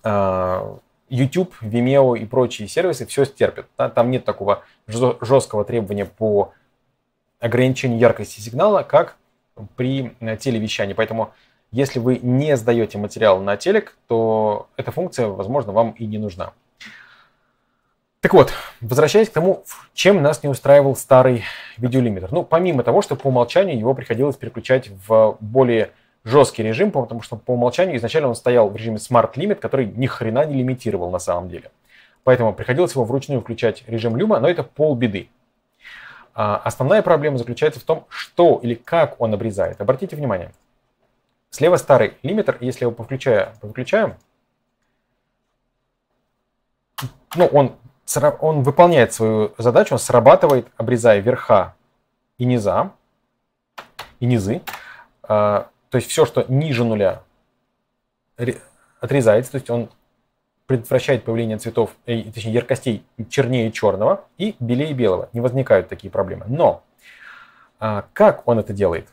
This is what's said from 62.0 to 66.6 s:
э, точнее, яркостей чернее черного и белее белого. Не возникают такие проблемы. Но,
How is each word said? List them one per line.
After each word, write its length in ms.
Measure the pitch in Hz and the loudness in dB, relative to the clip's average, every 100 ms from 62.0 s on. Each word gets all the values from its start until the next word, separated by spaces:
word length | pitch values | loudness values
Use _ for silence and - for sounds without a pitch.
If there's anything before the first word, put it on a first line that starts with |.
э, 200 | - 117 | -8 -8
точнее, 280 | 107 110 110 | -8 -10 -2
яркостей 500 | 117 117 123 - 107 _ - 110 | -2 -2 -4 -2 -6 _ -16 -6
чернее 420 | - 120 127 110 | -2 0 0 -2
черного 540 | - 104 95 113 196 - _ | 0 -2 0 0 0 -6 _
и 180 | 208 - | -8 -6
белее 320 | 117 123 156 | -4 -2 -2
белого. 380 | 135 110 90 - | 0 0 0 -4
Не 80 | 117 | -4
возникают 480 | 123 127 131 101 87 | -2 -2 2 2 2
такие 220 | 92 95 | -12 -8
проблемы. 340 | 104 92 90 90 | -4 -4 -6 -6
Но, 360 | 139 | 0